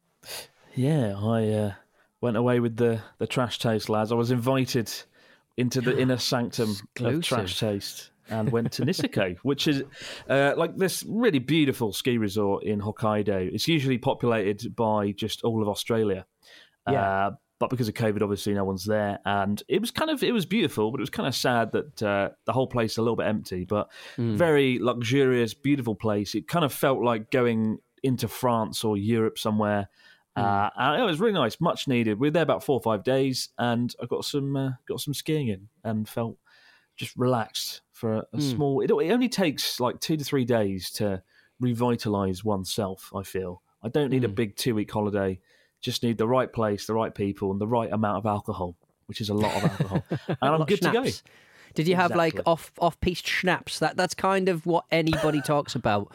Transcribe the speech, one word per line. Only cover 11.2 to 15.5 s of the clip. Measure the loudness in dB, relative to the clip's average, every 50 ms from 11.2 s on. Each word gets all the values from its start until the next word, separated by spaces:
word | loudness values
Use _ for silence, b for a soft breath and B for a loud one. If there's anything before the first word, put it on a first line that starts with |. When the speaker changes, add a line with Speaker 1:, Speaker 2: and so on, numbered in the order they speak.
| 2 4 2 2
Speaker 1:
beautiful | 2 2 4 4 4 4 2 0 -2 -2
ski | -2 -2 0 0 2
resort | 2 0 0 0 2 2 2 0 0 0
in | -2 -2 -2
Hokkaido. | -4 -6 -4 -2 0 0 2 2 2 0 0 0 -2 -2
It's | -2 -2 0 2
usually | 2 2 2 0 0 0
populated | 0 -2 -2 0 0 0 2 2 0 -2 -2 -4 -6 -8 -4
by | 0 0 2 2 2 0 0
just | -2 -4 -6 -6 -4 -4 -2
all | 0